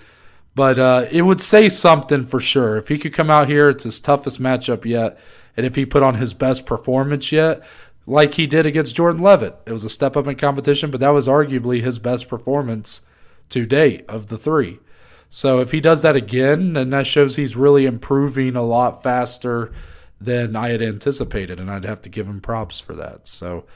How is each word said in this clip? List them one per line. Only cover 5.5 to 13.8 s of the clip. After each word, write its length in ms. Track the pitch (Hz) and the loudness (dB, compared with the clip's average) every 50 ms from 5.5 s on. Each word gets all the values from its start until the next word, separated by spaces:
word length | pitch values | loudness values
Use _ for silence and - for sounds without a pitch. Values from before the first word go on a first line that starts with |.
| - | -6
And 100 | - 123 | -4 -4
if 100 | 127 120 | -4 -2
he 100 | 135 135 | -4 -4
put 180 | 131 - 143 139 | 2 2 4 4
on 120 | 131 123 | 4 2
his 180 | 110 131 110 - | 0 -4 -6 -4
best 320 | - 131 131 127 127 - | -2 -2 -2 -2 -2 -4
performance 680 | - 120 107 - 131 127 135 139 143 147 139 143 - | -6 -6 -6 -4 -2 -2 0 0 -2 -4 -6 -4 -2
yet, 300 | 151 156 156 160 156 156 - - - - - - - _ - | 0 2 2 2 0 -4 -8 -20 -20 -20 -20 -20 -20 _ -8
like 280 | - 131 151 151 147 147 | 0 4 4 4 4 2
he 140 | - 160 | -2 -2
did 180 | 135 147 160 156 | 0 2 2 2
against 300 | 156 147 160 147 117 117 | 2 0 -2 -4 -2 -2
Jordan 260 | - 170 170 165 165 | 0 0 0 0 2
Levitt, 340 | 175 202 196 147 110 90 - - - | 4 4 4 4 4 -4 -10 -14 -12
it 60 | - | -10
was 120 | 117 110 104 | -10 -10 -8
a 60 | 107 | -10
step 280 | - - 143 135 131 | -6 -4 -4 -2 0
up 100 | 147 131 | -2 -2
in 80 | 143 135 | -4 -4
competition, 560 | - 151 143 139 135 131 147 143 139 - 147 | -2 -2 -2 -2 0 0 0 0 0 0 -6
but 80 | 131 120 | -4 0
that 100 | 131 143 | 2 4
was 180 | 147 143 120 | 4 4 2
arguably 540 | 147 139 151 151 139 135 123 117 123 123 120 | 2 2 2 2 0 -2 -4 -4 -2 -4 -2
his 180 | 117 127 117 110 | -4 -4 -6 -6
best 280 | 110 123 127 120 - | -4 -4 -4 -4 -6
performance 760 | - 123 110 - 131 139 147 135 120 113 107 107 - - - - _ _ _ - - _ - _ - | -10 -12 -10 -6 -4 -4 -4 -4 -4 -8 -8 -10 -14 -16 -18 -20 _ _ _ -20 -20 _ -20 _ -8
to 160 | - 127 117 | -6 -6 -2
date 380 | 104 135 147 | 0 2 4